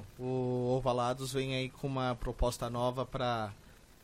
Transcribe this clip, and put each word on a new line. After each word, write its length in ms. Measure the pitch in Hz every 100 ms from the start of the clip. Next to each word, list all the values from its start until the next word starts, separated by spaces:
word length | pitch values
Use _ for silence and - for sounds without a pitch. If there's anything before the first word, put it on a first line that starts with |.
| 101 -
o 560 | 127 127 127 123 123 127
Ovalados 560 | 127 120 120 127 131
vem 200 | 135 135
aí 160 | 131 131
com 160 | - 139
uma 300 | 131 127 120
proposta 540 | - 120 123 - 120
nova 360 | 120 123 123 123
pra, 460 | - 123 117 107 104 - - - -